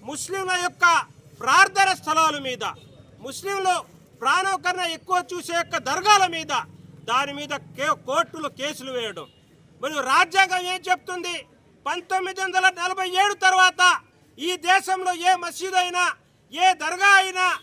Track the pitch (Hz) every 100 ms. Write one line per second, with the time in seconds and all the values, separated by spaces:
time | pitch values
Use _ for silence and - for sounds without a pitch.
0 | 220 294 - 392 370 359 359 359 349 320
1 | - - - - 233 320 392 381 381 359
2 | 302 311 320 294 269 240 196 - - -
3 | - - 240 269 392 392 370 349 - -
4 | _ _ 247 339 381 381 359 359 349 320
5 | - 359 359 359 - 339 339 330 254 320
6 | 392 415 370 330 302 262 170 - - -
7 | - 247 285 285 294 285 - - 277 277
8 | - 285 330 330 294 - 277 302 262 254
9 | 220 170 139 _ _ _ _ _ 262 302
10 | 254 302 370 381 381 370 359 370 370 359
11 | - 359 349 330 - _ _ _ 277 349
12 | 349 381 381 370 381 370 370 359 359 381
13 | 370 370 403 403 381 370 370 370 359 302
14 | _ _ _ - 311 359 339 381 370 381
15 | 370 349 349 370 349 - 370 370 359 359
16 | 349 - _ _ _ 294 370 370 302 359
17 | 403 392 381 370 370 311